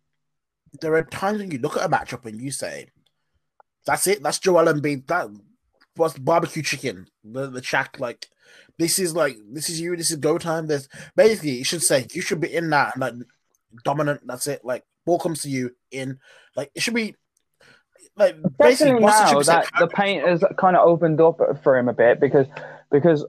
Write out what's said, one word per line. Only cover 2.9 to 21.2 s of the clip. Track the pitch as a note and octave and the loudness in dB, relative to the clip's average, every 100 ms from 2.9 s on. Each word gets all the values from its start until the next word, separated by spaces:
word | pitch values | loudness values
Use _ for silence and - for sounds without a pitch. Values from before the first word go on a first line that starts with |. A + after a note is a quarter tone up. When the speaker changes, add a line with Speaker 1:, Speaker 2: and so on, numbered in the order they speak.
| _ _ _ _ _ _ _ _ _ - | _ _ _ _ _ _ _ _ _ -4
Speaker 1:
"That's | D3 F3 | -2 0
it. | G3+ | -2
That's | D3 - | -4 -4
Joel | F#3 F3 E3 | 2 4 4
Embiid. | D3 D3 C#3+ C3 | 2 -2 -6 -4
That | E3+ A#2+ G#2 _ _ _ _ _ - | -6 -6 -14 _ _ _ _ _ -4
was | D#3+ D3 | -4 -2
barbecue | C3 E3+ E3 E3 | 0 0 0 -6
chicken." | C#3+ C#3 C3+ F#2 F#2 _ | -6 -6 -8 -10 -16 _
The, | G#2+ A#2+ C3+ | -16 -12 -10
the | B2+ | -10
Shaq, | - C#3 C3+ - | -4 -4 -4 -4
like, | B2 A2+ - _ _ - _ - | -4 -4 -20 _ _ -20 _ -4
this | E3 F3+ | -2 -2
is, | F3+ E3 | -2 0
like, | D3 A2 G#2 | -2 -2 -16
this | C#3 D3+ | -12 -8
is | D#3+ | -6
you. | E3+ F3 | -6 -4
This | D#3+ | -4
is | D#3+ | -2
go | D3+ E3+ | -2 -2
time. | E3+ D#3+ D#3 | -2 -6 -4
There's | C#3+ - - - - | -6 -6 -20 -8 2
basically, | G#3+ G#3 D3+ | 4 4 -4
you | B2 | -4
should | C3 E3+ | -4 -2
say | - D3 A2+ | 0 0 -2
you | E3 | -8
should | - F3 | -6 -4
be | D#3 | -4
in | D3 E3 | -4 -2
that | D3 A#2 | 0 0
and, | B2+ | -4
like, | C3 A#2+ A#2+ _ _ _ _ A2+ | -8 -8 -18 _ _ _ _ -10
dominant. | - C#3+ D3 C#3+ B2 | -4 -2 -2 -4 -8
That's | B2 C#3+ | -10 -8
it. | C3+ | -8
Like, | A#2 A#2+ _ _ - | -8 -8 _ _ -2
ball | F3 | -2
comes | F3 D#3 | -2 -6
to | C#3+ | -6
you | C3+ B2 - _ | -6 -6 -10 _
in. | C3 C3+ C3 _ _ _ | -10 -10 -12 _ _ _
Like, | - C#3+ | -12 -10
it | E3+ | -6
should | A#3 | -4
be, | A3+ G#3+ - _ _ _ _ _ _ _ _ _ - | -4 -6 -10 _ _ _ _ _ _ _ _ _ 0
like, | G3 D#3+ D#3 C3+ | 0 0 -6 4
basically | C4 C4 D4 | 6 6 4
Speaker 2:
Especially | B3 | 4
Speaker 1:
Boston | G#3+ G#3+ G3 | 6 6 6
should | |
Speaker 2:
now | C#3+ | 4
Speaker 1:
be | |
saying, | C#3+ E3+ - | 4 2 2
Speaker 2:
that | E3+ | 0
the | E3+ | 0
paint | - G3 F#3 D3+ | 2 0 0 0
has | E3+ F#3+ - | 2 0 2
kinda | F#3 F3 | 2 6
opened | E3+ E3+ E3 D3+ | 4 4 2 4